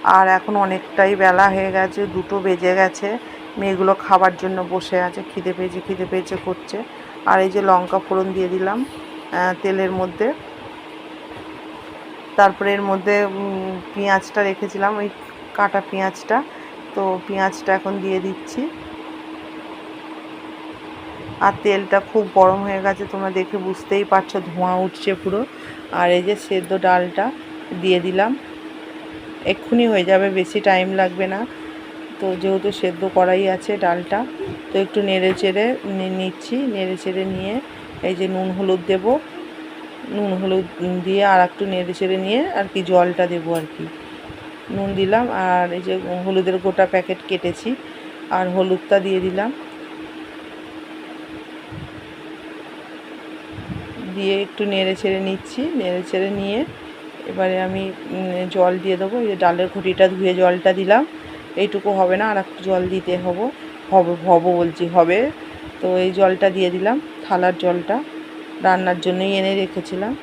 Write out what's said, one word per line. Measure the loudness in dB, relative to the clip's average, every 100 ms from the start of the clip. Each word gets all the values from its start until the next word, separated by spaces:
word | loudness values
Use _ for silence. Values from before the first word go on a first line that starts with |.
আর | 8 8 8
এখন | 6 4 2
অনেকটাই | 2 0 -4 4 4 6
বেলা | 6 8 6
হয়ে | 6 2
গেছে, | 2 0 0 -2
দুটো | -2 -2 0
বেজে | 2 2 4 4
গেছে, | 4 2 -6 -6 -8 -14 -12 -4
মেয়েগুলো | 0 2 4 2
খাবার | 4 6 6 2
জন্য | -4 -2 -2
বসে | -4 0 0
আছে, | 0 -4 -8 -4
খিদে | -4
পেয়েছে, | -2 -4 -6 -6
খিদে | -4 -2
পেয়েছে | -2 -2 -6 -4
করছে। | -6 -6 -10 -10 -14 -16 -6 4
আর | 6
এই | 6
যে | 4
লঙ্কা | 6 6 6 -2
ফোড়ন | 2 0 0
দিয়ে | 0 0
দিলাম, | 0 0 -2 -4 -8 -14 -14 -6
আহ, | 0 0 2
তেলের | 0 2 0
মধ্যে। | 0 -2 0 -2 -2 -10 -16 -16 -16 -16 -16 -16 -16 -14 -14 -14 -14 -14 -16 -16 -16 -16 -16 -6 6
তারপরে | 6 6 0
এর | 2
মধ্যে, | 2 0 2 2 2
উম, | -2 -4 -4 -4 -8 -8 -4
পেঁয়াজটা | 2 2 2 0
রেখেছিলাম, | 0 0 -4 0 0 2
ওই | -4 -6 -16 -16 -10
কাটা | 2 2 2 -2
পেঁয়াজটা, | -2 -2 -4 0 0 0 -12 -16 -16 -8 -2
তো | 0 -2 -4
পেঁয়াজটা | 0 0 0 0
এখন | 2 2 -4
দিয়ে | -2 -2
দিচ্ছি। | -2 -6 -8 -6 -6 -6 -14 -14 -14 -14 -14 -14 -14 -14 -14 -14 -14 -14 -14 -14 -14 -14 -14 -14 -14 -14 -14 -14 -14 -14 -12 0
আর | 0 2
তেলটা | 0 0 2 0 2
খুব | -2 2 6
গরম | 6 6
হয়ে | 0 -2
গেছে, | -2 -2 -4
তোমরা | -4 -2
দেখে | -2 -2 -4
বুঝতেই | -4 -6 -2 -2
পারছো, | 4 2 2 -6 -6 -2
ধোঁয়া | 0 2
উঠছে | 0 -2 -4 -2
পুরো। | -2 -2 -4 -8 -14 -14 -6
আর | 2 4
এই | 4
যে | 2 -2
সেদ্ধ | 0 -2 0 2
ডালটা | 4 4 4 0 -2 -4 -12 -14 -10 -2
দিয়ে | 2 2
দিলাম, | 4 2 2 0 -6 -14 -14 -14 -14 -14 -14 -14 -14 -8 0
এক্ষুনি | 0 2 4 6
হয়ে | 4
যাবে, | 6 6 6
বেশি | 2 0 2
টাইম | 4 4 4
লাগবে | 2 2 2 -2
না। | -2 -6 -8 -14 -14 -14 -14 -14 -4
তো | -4 0
যেহেতু | 0 0 0
সেদ্ধ | 0 -2 0 0
করাই | 4 6 4 4
আছে | 0 -2 0
ডালটা, | 2 2 0 -2 -2 -6 -8 -8 -2
তো | -2
একটু | 0 0
নেড়ে | 2 4 4 4
চেড়ে | 2 2 2 0 -4
নি-, | -4 -2
নিচ্ছি, | -2 -4 -6 -4 -2
নেড়ে | -2 -2 -2 -2
চেড়ে | -4 -2 -2
নিয়ে | -2 -4 -4 -6 -16 -14 -4
এই | -2 0
যে | -2
নুন | 0 -2
হলুদ | 0 2 2 2
দেব, | 2 4 2 0 -14 -14 -14 -16 -16 -16 -14 -8
নুন | -4 -2 0
হলুদ | 2 0 0 -4 -2 -2
দিয়ে | 0 4 6
আর | 6
একটু | 6 2 -2
নেড়ে | -2 -2
চেড়ে | -2 0 0
নিয়ে | 0 0 0
আর | -2 -2
কি | -4
জলটা | 4 4 4 2 0
দেবো | 0 -2
আর | -2 -4 -8
কি। | -10 -10 -16 -16 -16 -16 -16 -16 -8
নুন | -4 -2 0
দিলাম, | 4 4 4
আর | 0 2 2 2
এই | -2
যে | -2 -4 -2 -4 0
হলুদের | 2 2 2
গোটা | 0 4 4
প্যাকেট | 4 -2 -6 -4
কেটেছি, | -4 -2 -4 -4 -6 -8 -16 -16 -16 -4
আর | -2 0
হলুদটা | 0 2 0 4 2
দিয়ে | 4 0
দিলাম, | 0 -2 -4 -4 -12 -14 -14 -14 -14 -14 -16 -16 -16 -16 -16 -16 -14 -16 -14 -16 -14 -14 -14 -16 -14 -14 -12 -14 -16 -18 -16 -16 -14 -16 -16 -16 -16 -16 -16 -16 -14 -16 -14 -14 -10 -10 -10 -12 -8 -4
দিয়ে | 0 0
একটু | -2 -2 0
নেড়ে | 2 0 0
চেড়ে | 0 0
নিচ্ছি, | 0 -4 -6 -4 -2 -2
নেড়ে | 0 -2 -2
চেড়ে | -2 0
নিয়ে | -2 -2 -2 -4 -8 -16 -16 -16 -14 -10
এবারে | 0 0 2 0
আমি, | -2 -6 -8 -8 -6
উম, | -4 -2 -2 4
জল | 4 4
দিয়ে | 0 0
দেবো। | 0 0
এই | -2
যে | 4
ডালের | 4 4 0 0
ঘটিটা | -2 6 4
ধুয়ে | 6 2 6
জলটা | 4 6 4 4
দিলাম, | 6 6 4 -6 -16 -16 -10 -2
এইটুকু | 0 0 0 4
হবে | 4 4
না, | 2
আর | 0
একটু | -2 -8 0
জল | 0 2
দিতে | -2 -2 -2 0
হবো, | -2 -2 -4 -14 -16 4
হব-, | 4 6 0 6
হব | 6 6 4
বলছি, | 2 0 2 6
হবে। | 6 6 2 -2 -14 -14 -14 -4
তো | 0 2
এই | 2 6
জলটা | 4 6 2 4
দিয়ে | 0 2
দিলাম, | 2 0 -2 -14 -2
থালার | 2 2 2
জলটা | 0 0 0 -2 -4 -12 -14 -14 -14 -2 2
রান্নার | 2 2 0 0
জন্যই | 0 0 0
এনে | 0 0
রেখেছিলাম। | -2 -4 -6 -6 -6 -6